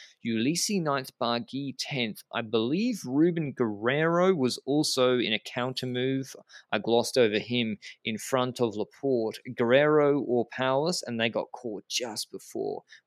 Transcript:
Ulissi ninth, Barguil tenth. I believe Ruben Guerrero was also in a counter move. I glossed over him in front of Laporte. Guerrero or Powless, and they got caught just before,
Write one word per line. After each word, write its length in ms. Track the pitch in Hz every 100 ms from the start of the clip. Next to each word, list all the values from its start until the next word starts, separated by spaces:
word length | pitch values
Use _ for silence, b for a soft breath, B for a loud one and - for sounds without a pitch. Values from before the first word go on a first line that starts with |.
| B B
Ulissi 560 | 117 113 127 170 - 202
ninth, 300 | 156 139 131 -
Barguil 540 | 120 120 113 135 139 123
tenth. 460 | - 139 113 98 -
I 100 | 113
believe 600 | 117 113 117 170 240 208
Ruben 480 | 127 135 175 170 147
Guerrero 800 | - 117 101 113 143 160 170 185
was 260 | 180 127 -
also 540 | - 147 147 - 127 127
in 140 | 110
a 80 | 110
counter 460 | - 127 127 131 127
move. 500 | 123 131 135 131 - B B _
I 80 | 107
glossed 400 | 95 117 - 131
over 220 | 113 104
him 380 | 101 123 113 104 B B
in 120 | 117 110
front 440 | - 131 127 120
of 160 | 120 104
Laporte. 640 | 101 - 139 123 110 - - 120
Guerrero 640 | 117 131 151 151 147 143
or 260 | - 120 117
Powless, 560 | - 131 135 160 175
and 180 | - 117
they 100 | 113
got 200 | 107 -
caught 380 | - 120 95 -
just 420 | - 120 110 -
before, 540 | - - 113 104 92 b b